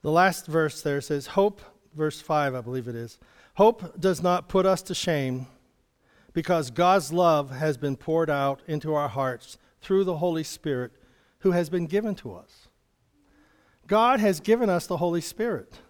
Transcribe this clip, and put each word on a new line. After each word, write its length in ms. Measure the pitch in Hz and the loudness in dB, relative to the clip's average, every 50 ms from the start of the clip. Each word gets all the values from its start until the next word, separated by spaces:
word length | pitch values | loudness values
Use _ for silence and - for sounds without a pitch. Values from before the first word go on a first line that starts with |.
| - | -2
The 80 | 156 | 2
last 360 | 151 170 180 190 180 - - | 2 4 4 4 2 -2 -8
verse 340 | - 151 165 156 151 - - - | -2 0 0 0 0 -4 -6 -4
there 180 | 151 143 143 | -4 -4 -4
says, 280 | 139 - 151 143 135 - | -2 -4 -4 -4 -4 -2
"Hope," 320 | - 196 196 208 202 - - - _ _ _ _ _ | 0 2 2 2 0 -4 -20 -20 _ _ _ _ _
verse 260 | 151 156 151 - - | -4 -4 -4 -4 -6
five, 340 | - - 160 151 147 139 127 | -6 -2 0 0 0 0 -2
I 60 | 127 | -6
believe 280 | 117 120 127 131 117 123 | -8 -6 -8 -8 -6 -8
it 60 | 117 | -10
is, 240 | 117 117 113 - _ - _ _ _ - _ _ | -10 -10 -12 -16 _ -20 _ _ _ -20 _ _
"Hope 440 | - 196 220 233 220 185 - - 196 | 4 6 6 6 2 -8 -14 -12 -2
does 220 | 156 190 180 - 170 | 0 0 0 2 0
not 260 | 180 180 175 - - | 0 0 0 -2 0
put 180 | - 190 185 | 0 2 4
us 160 | 190 190 175 - | 4 2 0 -2
to 120 | - 175 | -8 -8
shame 520 | - - 180 165 147 135 131 127 127 131 - _ _ _ _ _ _ _ _ _ _ _ _ _ _ _ _ _ | -4 -2 -2 0 0 0 -2 -4 -6 -8 -12 _ _ _ _ _ _ _ _ _ _ _ _ _ _ _ _ _
because 380 | 170 160 - 180 165 151 123 | -6 -2 0 0 0 0 -4
God's 420 | 120 165 175 180 190 196 151 135 156 | -2 2 4 4 4 4 2 0 0
love 380 | 175 180 170 160 147 143 135 | 2 4 4 4 4 2 -2
has 260 | 135 127 151 156 147 | -6 -4 -2 -2 -2
been 200 | 120 147 143 135 | -2 -4 -4 -4
poured 340 | - - - 160 165 165 156 | -4 -4 -2 0 0 0 0
out 320 | 147 139 139 139 139 135 - | 0 0 0 0 -2 -4 -6
into 280 | - 156 147 139 156 156 | -6 -6 -6 -4 -2 -2
our 140 | 147 143 135 | -2 -2 -2
hearts 500 | 104 139 135 131 127 117 - - - _ _ _ _ _ | -2 -2 -2 -2 -4 -6 -12 -20 -20 _ _ _ _ _
through 240 | - - 196 190 196 | -4 0 2 2 2
the 140 | 185 175 151 | 2 -2 -2
Holy 260 | 165 180 165 160 156 | -2 -2 -2 -2 -6
Spirit 480 | - - - - 156 139 123 123 120 _ _ _ _ _ _ _ _ _ _ | -8 -12 -10 -6 -4 -4 -4 -4 -8 _ _ _ _ _ _ _ _ _ _
who 100 | - 190 | 0 2
has 180 | 175 175 175 147 | 2 2 0 0
been 180 | 175 180 170 | -2 -4 -4
given 280 | 151 165 202 220 220 196 | 0 -2 -2 -2 -2 -6
to 160 | - - 123 92 | -6 -8 -14 -14
us." 360 | 82 - _ _ _ _ _ _ _ _ _ _ _ _ _ _ _ _ _ _ _ _ _ _ _ _ _ _ _ _ | -14 -20 _ _ _ _ _ _ _ _ _ _ _ _ _ _ _ _ _ _ _ _ _ _ _ _ _ _ _ _
God 340 | - 196 214 226 240 262 247 | 2 4 4 6 6 4 4
has 180 | 208 202 190 151 | 4 2 2 0
given 320 | - 208 220 233 247 208 | 2 0 2 2 4 2
us 160 | 180 175 - | 0 0 0
the 120 | - 185 160 | -2 -4 -2
Holy 220 | 175 175 170 170 | 0 0 0 -2
Spirit. 600 | 165 - - - 220 240 202 127 - _ - - - | -4 -6 -8 -6 -4 -4 -4 -6 -8 _ -20 -20 -20